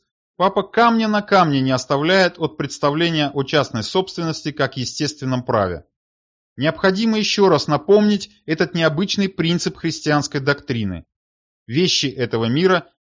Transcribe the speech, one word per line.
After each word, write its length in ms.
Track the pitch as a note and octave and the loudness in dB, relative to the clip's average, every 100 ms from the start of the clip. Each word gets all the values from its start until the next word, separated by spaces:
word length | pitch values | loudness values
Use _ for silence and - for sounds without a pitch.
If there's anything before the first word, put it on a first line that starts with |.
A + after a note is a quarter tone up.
| _ _ _ - | _ _ _ -2
папа 260 | F#3 G3 | 0 0
камня 460 | G3 - A#3 A3+ A3 | -2 2 2 2 0
на 140 | G#3 | 0
камне 380 | G#3 G3 E3 C#3 | 2 4 4 2
не 120 | C3 | 2
оставляет 640 | C3 - C#3 D#3 F#3+ F3+ F3+ | 0 0 0 2 2 2 0
от 180 | D#3+ - | -6 -4
представления 760 | D3 - D3 D3 E3+ D#3+ C#3+ | -8 -2 -2 0 0 0 -2
о 80 | C#3+ | -2
частной 400 | C3+ D#3 B2+ A#2 | 0 0 0 -4
собственности 720 | G#2+ F#3+ F#3+ - E3 D#3 D#3 | -2 -2 -2 -4 -6 -4 -8
как 240 | C#3 C3+ C3 | -4 -4 -4
естественном 640 | A#2+ - D3 - C3 B2+ | -8 -4 -6 -4 -4 -4
праве. 420 | B2 A#2 G2 E2+ - _ _ _ _ _ _ - | 0 0 0 -2 -12 _ _ _ _ _ _ -4
Необходимо 600 | D3 D#3 F#3+ F#3+ A3+ G#3+ | -4 0 0 2 0 0
ещё 300 | G#3 - G3 | -2 2 4
раз 180 | D3+ - | 4 2
напомнить 640 | D3 - G3+ G#3 G#3 - _ - | -2 4 4 6 2 -4 _ -6
этот 280 | D#3+ E3+ | -2 -2
необычный 540 | E3+ D#3+ D3+ G3 - G3 | 0 0 0 -2 -2 -2
принцип 480 | F#3+ E3 E3+ F#3 - | -2 -2 0 -2 -4
христианской 640 | E3 D3+ D3+ D3 C#3 D3 | -6 -4 0 0 0 -2
доктрины. 640 | C3+ C#3 - A#2+ G2+ F2 - _ _ _ _ _ - | 0 -2 -2 -4 -4 -6 -12 _ _ _ _ _ -6
Вещи 400 | B2 F3+ - C#3+ | 0 0 0 -2
этого 380 | G2+ F#2+ A#2 | -4 -4 -2
мира 440 | A2+ C3+ F#3 F#3 - _ | 0 2 2 2 -2 _